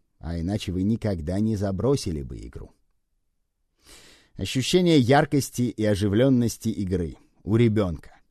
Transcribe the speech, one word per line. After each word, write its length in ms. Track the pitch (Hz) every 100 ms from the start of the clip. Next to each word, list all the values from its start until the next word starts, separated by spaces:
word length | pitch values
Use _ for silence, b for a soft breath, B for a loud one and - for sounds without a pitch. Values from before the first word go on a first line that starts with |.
| _ _
а 220 | 76 85
иначе 320 | 85 104 -
вы 100 | 90
никогда 580 | 98 113 107 87 76 95
не 160 | 110 104
забросили 680 | 101 95 113 139 101 76
бы 160 | 64 58
игру. 320 | 57 - - _ _ _ _ _ _ _ _ _ _ _ B B B B B
Ощущение 680 | - 98 131 123 185 175 156
яркости 640 | 117 139 156 147 - -
и 200 | 120 -
оживленности 840 | 107 101 104 104 139 127 117 - 113
игры 460 | 98 92 90 82 - _ _
у 120 | - 113
ребенка 560 | 120 104 95 78 - - _